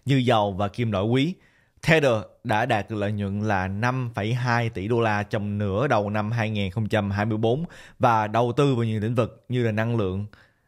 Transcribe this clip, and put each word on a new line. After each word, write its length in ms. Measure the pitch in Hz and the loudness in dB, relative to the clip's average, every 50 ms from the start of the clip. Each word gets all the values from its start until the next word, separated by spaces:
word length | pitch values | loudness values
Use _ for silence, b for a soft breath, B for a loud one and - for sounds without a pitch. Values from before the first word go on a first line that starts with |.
| B | B
như 120 | 123 139 | 0 2
dầu 360 | 135 123 120 120 110 104 104 98 | 2 4 4 4 4 2 0 0
và 160 | 90 101 98 | -2 -4 -4
kim 240 | - - 120 113 104 | -2 -2 -2 0 0
loại 120 | 92 101 | 0 2
quý. 300 | 113 120 131 139 170 190 - b b b b b b b b - - | 2 2 2 2 0 -2 -6 b b b b b b b b 0 2
Tether 240 | 165 160 143 131 117 107 95 - - _ - | 4 4 4 4 2 2 0 -6 -14 _ -4
đã 220 | 120 110 107 120 | -2 0 0 0
đạt 240 | 135 120 104 101 - | 0 0 0 -2 -2
được 60 | 113 | -4
lợi 160 | 104 101 104 107 | -4 -2 -2 -2
nhuận 280 | 104 104 98 98 104 | -2 -4 -4 -4 -2
là 280 | 107 110 104 95 92 92 | -2 0 0 0 -2 -2
năm 420 | 98 101 117 123 127 131 127 117 117 | -4 -2 -2 -2 -2 -2 -4 -6 -4
phẩy 200 | 107 101 110 117 | -4 -2 -2 -2
hai 360 | 123 127 123 117 117 117 113 | -2 0 0 0 0 0 -2
tỷ 180 | 113 - 92 110 | -4 -4 -2 0
đô 120 | 123 117 | 0 2
la 220 | 117 107 107 104 104 | 2 2 0 0 -2
trong 360 | - - 110 101 104 101 104 | -2 -4 -4 -4 -2 -2 -2
nửa 280 | 104 101 95 107 135 | -2 -2 0 0 0
đầu 240 | 147 123 107 101 101 | 0 0 0 0 0
năm 220 | 104 107 104 107 120 | -2 -2 -2 -2 -2
hai 180 | 117 110 110 | -2 -2 -2
nghìn 200 | 110 104 101 95 | -2 -2 -2 -2
không 180 | - 117 110 98 | -2 -4 -2 0
trăm 220 | - 107 101 98 | 0 0 0 0
hai 160 | 101 98 107 | 0 0 0
mươi 120 | 113 110 107 | 0 0 0
bốn 260 | 113 113 120 151 170 - B B B B B B | 2 2 0 0 -2 -8 B B B B B B
và 280 | - 123 117 110 107 | 2 4 4 4 2
đầu 260 | 107 107 117 123 120 117 | 0 0 0 0 0 2
tư 180 | - 143 143 131 | 2 2 2 2
vào 100 | 117 117 | 2 0
nhiều 160 | 113 110 110 | 0 -2 -2
lĩnh 140 | 101 113 123 | -2 -2 0
vực 300 | 117 117 107 - - _ - | 0 0 -2 -2 -10 _ -6
như 160 | 120 123 120 | -2 0 0
là 80 | 113 107 | 0 0
năng 240 | 107 110 117 120 | 0 0 0 0
lượng 300 | 113 104 92 92 98 104 104 b b b b b b b | 0 0 -2 -2 -4 -6 -10 b b b b b b b